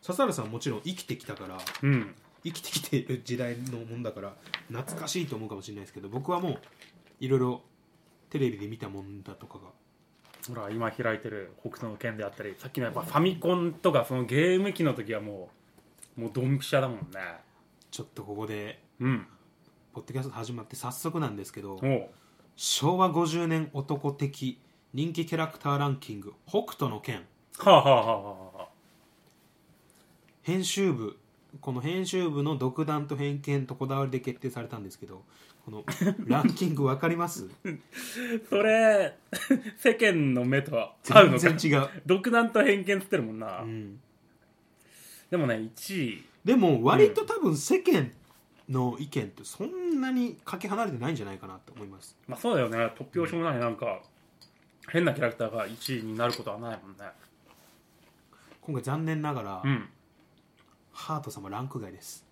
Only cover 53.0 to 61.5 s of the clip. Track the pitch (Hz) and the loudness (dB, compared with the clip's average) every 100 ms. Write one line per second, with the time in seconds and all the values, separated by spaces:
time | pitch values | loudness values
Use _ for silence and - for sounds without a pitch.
53 | 131 180 165 170 165 127 120 107 120 92 | -6 -4 -2 -2 -2 0 -2 -2 -6 -6
54 | - _ _ _ - _ _ _ - 165 | -12 _ _ _ -20 _ _ _ -2 2
55 | 170 139 123 - 113 113 101 117 - 127 | 2 2 -2 -2 -4 -4 -6 -8 -6 -6
56 | 110 110 120 120 113 107 117 110 95 95 | -6 -2 -2 -2 -8 -8 -10 -12 -14 -18
57 | 101 - - _ _ - - _ _ _ | -18 -20 -20 _ _ -20 -20 _ _ _
58 | _ _ _ - - - - 135 123 147 | _ _ _ -20 -20 -20 -8 -6 -4 -2
59 | 160 156 151 139 104 92 135 127 98 _ | -2 -2 -2 -4 -6 -4 -2 -2 -4 _
60 | _ _ _ _ _ _ _ _ _ - | _ _ _ _ _ _ _ _ _ -16
61 | - 156 143 107 95 | -8 -8 -8 -12 -10